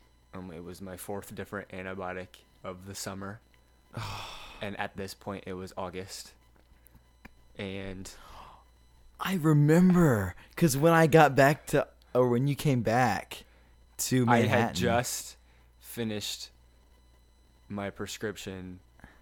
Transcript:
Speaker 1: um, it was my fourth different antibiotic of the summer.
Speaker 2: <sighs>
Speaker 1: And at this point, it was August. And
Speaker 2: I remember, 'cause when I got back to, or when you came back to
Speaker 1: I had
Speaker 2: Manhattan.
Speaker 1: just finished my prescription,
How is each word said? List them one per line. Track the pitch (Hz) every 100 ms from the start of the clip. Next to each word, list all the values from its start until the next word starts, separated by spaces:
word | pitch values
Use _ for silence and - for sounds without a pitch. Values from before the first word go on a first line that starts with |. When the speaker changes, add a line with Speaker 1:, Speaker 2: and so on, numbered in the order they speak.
| _ _ _
Speaker 1:
um, | 95 92
it | 80
was | 87 92
my | 95 90
fourth | - 101 -
different | 101 95 101 -
antibiotic | 95 95 95 90 92 92 - _ _
of | 95 92 95
the |
summer. | 98 101 95 98 113 _ _ _ _ _ -
Speaker 2:
<sighs> | - 101 - - - -
Speaker 1:
And | 101 101
at | 101
this | - 98
point, | - 104 98 98
it |
was | 92 92 -
August. | 92 90 95 - - _ _ _ _ _ _ - _ _ - - _ -
And | 98 98 95 95 95 - - - - - _ _ _ _ - -
Speaker 2:
I | 175 190
remember, | 156 147 147 165 185 175 160 107 92 - - -
'cause | 170 135
when | 160
I | 165 160
got | 160 147
back | 131 139 151 -
to, | 143 - _ _
or | 123 127
when | 120 143
you |
came | 139 156 127
back | 107 120 123 90 - - - _ _ _ _ -
to | - 127 120
Speaker 1:
I | 117
had | 110
Speaker 2:
Manhattan. | 123 117 -
Speaker 1:
just | 120 117 120 - - - _ _ _ _
finished | - 117 110 107 - - - _ _ _ _ _ _ _ _ _ _ _ -
my | 101 98
prescription, | - 101 - 107 90 98 95 92 90 _ _ - _